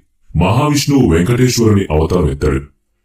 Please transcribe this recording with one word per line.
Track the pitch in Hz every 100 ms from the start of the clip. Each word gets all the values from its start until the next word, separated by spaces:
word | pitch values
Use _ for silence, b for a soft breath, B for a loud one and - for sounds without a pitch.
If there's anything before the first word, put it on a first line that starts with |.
| _ _ _ 78
మహావిష్ణువు | 90 123 147 143 147 139 90
వెంకటేశ్వరుని | 82 90 123 127 113 110 101 95
అవతారం | 78 80 90 73
ఎత్తాడు. | 69 76 71 71 _ _ _